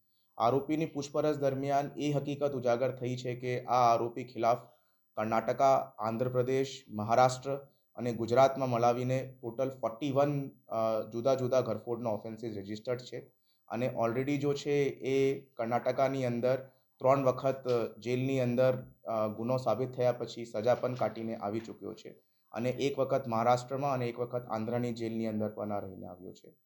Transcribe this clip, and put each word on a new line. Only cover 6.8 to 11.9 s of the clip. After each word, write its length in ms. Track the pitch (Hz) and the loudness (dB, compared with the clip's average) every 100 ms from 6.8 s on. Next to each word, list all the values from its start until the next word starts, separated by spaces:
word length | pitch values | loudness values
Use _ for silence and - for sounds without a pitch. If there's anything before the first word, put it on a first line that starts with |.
| - | -10
મહારાષ્ટ્ર 680 | 107 107 117 127 127 139 139 - _ _ - | -6 2 6 6 4 -6 -6 -8 _ _ -6
અને 180 | 120 | -4
ગુજરાતમાં 560 | 110 113 120 135 139 131 | -2 4 6 6 6 0
મળાવીને 680 | 117 120 120 127 131 131 - | 4 4 4 0 -2 -4 -10
ટોટલ 280 | 117 117 131 | -10 -4 -4
ફોર્ટી 420 | - 113 - 147 | -2 -6 -4 -2
વન, 380 | 135 143 143 135 | 2 2 0 -4
અ, 520 | - - 113 113 110 | -12 -6 0 0 0
જુદા 340 | 110 117 135 131 | -4 -2 0 2
જુદા 260 | 123 127 | 2 2
ઘરફોડના 480 | 110 107 120 | 0 -4 -4